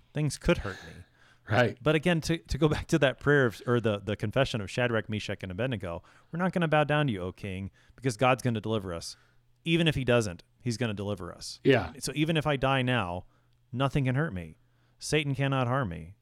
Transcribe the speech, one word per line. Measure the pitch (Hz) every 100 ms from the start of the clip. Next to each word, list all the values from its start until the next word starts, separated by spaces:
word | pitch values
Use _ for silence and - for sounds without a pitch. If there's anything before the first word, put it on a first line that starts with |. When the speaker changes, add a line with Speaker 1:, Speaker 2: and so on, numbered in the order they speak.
| _
Speaker 1:
things | 147 151 -
could | - 175
hurt | 101 92 -
me." | 82 - _ _ _ -
Speaker 2:
Right. | 110 120 -
Speaker 1:
But | -
again, | 156 175 165
to, | - 165
to | - 135
go | 156
back | 147 -
to | 156
that | 139 123
prayer | 139 143 123
of, | - -
or | 120
the, | 110 104
the | 101 101
confession | 110 123 135 117
of | 95
Shadrach, | - 123 113 -
Meshach, | 104 - 101
and | 95
Abednego, | 92 131 110 92 85 - - _
"We're | 165
not | 180
gonna | 180 165
bow | 151
down | 147 147 147
to |
you, | 98
O | 90
king, | - 101 95 95 - _ -
because | 127 120
God's | 127 131
gonna | 127 113
deliver | 107 110 95
us. | 82 - - _ _ _ _
Even | 170 165 165
if | 143
he |
doesn't, | 120 120 104 85 _ _
he's | 123 107
gonna | 120
deliver | 101 101 101 87
us. | 82 - -
Speaker 2:
Yeah. | 143 127 95 131
Speaker 1:
So | -
even | 147 156 160
if | 151
I |
die | 139 135 135
now, | 127 123 90 90 - _ _ _ _
nothing | 120 135 151
can | 131
hurt | 127 160
me. | 92 82 - _ _ _ _
Satan | - 151 143
cannot | 135 139 135 120
harm | 135 110
me." | 82 82 -